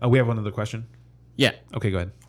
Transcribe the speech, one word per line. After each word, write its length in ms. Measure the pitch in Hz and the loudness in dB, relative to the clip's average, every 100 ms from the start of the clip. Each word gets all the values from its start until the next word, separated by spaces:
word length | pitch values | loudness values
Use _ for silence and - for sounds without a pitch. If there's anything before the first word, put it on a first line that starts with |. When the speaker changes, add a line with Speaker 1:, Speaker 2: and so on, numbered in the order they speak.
Speaker 1:
uh, 60 | 123 | 2
we 80 | 131 | 4
have 100 | 117 | 4
one 120 | 113 | 0
other 120 | 104 | -4
question. 360 | 107 107 113 117 - - _ - - | -4 -6 -8 -12 -20 -20 _ -16 0
Speaker 2:
Yeah. 140 | 131 - - | 0 0 -10
Speaker 1:
Okay, 160 | - 104 | -4 -2
go 80 | 95 | -2
ahead. 140 | 90 - | -4 -10